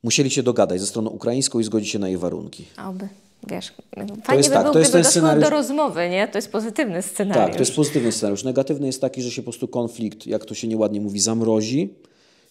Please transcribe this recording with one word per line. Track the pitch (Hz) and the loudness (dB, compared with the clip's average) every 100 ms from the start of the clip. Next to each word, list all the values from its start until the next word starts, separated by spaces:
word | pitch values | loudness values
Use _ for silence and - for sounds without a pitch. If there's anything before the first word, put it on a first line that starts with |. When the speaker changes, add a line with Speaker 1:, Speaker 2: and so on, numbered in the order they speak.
Speaker 1:
musieli | 117 - 135 | 0 0 2
się | 135 | 2
dogadać | 123 110 95 92 | 2 2 2 2
ze | 98 | -2
stroną | 117 110 | -4 -4
ukraińską | - 120 127 131 117 | -4 -2 -2 0 0
i | |
zgodzić | 110 110 101 | 0 0 -2
się | 107 | -4
na | 95 | -2
jej | 92 | -2
warunki. | 87 85 82 - - - 196 | -2 -4 -10 -16 -20 -14 -12
Speaker 2:
Oby. | 190 196 - _ _ 208 | -10 -12 -16 _ _ -12
Wiesz, | - - - _ 202 | -12 -12 -20 _ -14
fajnie | 202 208 240 | -12 -10 2
Speaker 1:
To | |
jest | 269 277 | 4 6
Speaker 2:
by | |
Speaker 1:
tak, | 269 | 4
Speaker 2:
było, | 294 | 6
Speaker 1:
to | 277 | 6
jest | 277 | 6
Speaker 2:
gdyby | - | 6
Speaker 1:
ten | - | 6
Speaker 2:
doszło | 339 | 4
Speaker 1:
scenariusz. | 311 156 | 6 6
Speaker 2:
do | 302 | 4
rozmowy, | 302 240 285 285 160 175 | 2 0 0 0 0 -2
nie? | 180 226 | 0 0
To | 202 | -2
jest | - | -4
pozytywny | 233 226 220 254 175 | -6 -4 -2 -2 -2
scenariusz. | 185 - 202 151 95 | -4 -4 0 2 2
Speaker 1:
Tak, | |
to | - | 2
jest | 127 - | 0 2
pozytywny | 147 151 117 | 2 2 0
scenariusz. | 110 104 101 | 0 -2 -2
Negatywny | 131 127 135 143 135 | 0 0 0 -2 -2
jest | 127 | -2
taki, | 131 131 | -4 -4
że | 123 | -6
się | 120 | -6
po | |
prostu | 120 117 120 | -10 -8 -6
konflikt, | 127 117 117 107 - - | -4 -4 -4 -8 -8 -6
jak | 107 | -6
to | - | -6
się | 107 113 | -8 -4
nieładnie | 110 107 104 | 0 0 0
mówi, | 104 101 | -4 -4
zamrozi. | 104 113 113 110 107 139 196 - _ _ _ _ _ | -4 -2 2 0 0 -4 -4 -10 _ _ _ _ _